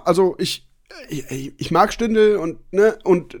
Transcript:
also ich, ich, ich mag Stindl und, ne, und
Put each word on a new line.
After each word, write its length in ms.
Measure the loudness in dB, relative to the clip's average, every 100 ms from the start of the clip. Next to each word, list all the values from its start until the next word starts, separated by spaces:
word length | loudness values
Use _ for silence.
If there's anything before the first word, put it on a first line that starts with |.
| -2
also 300 | 2 0 0
ich, 300 | -8 -8 _ _ _ -20 -14
ich, 440 | -12 -10 -12 -12 -10
ich 140 | -2
mag 200 | 2 2
Stindl 460 | 0 -2 2 4 2
und, 200 | -4 -10 -8
ne, 260 | 2 2 2
und 340 | 0 0 0 -18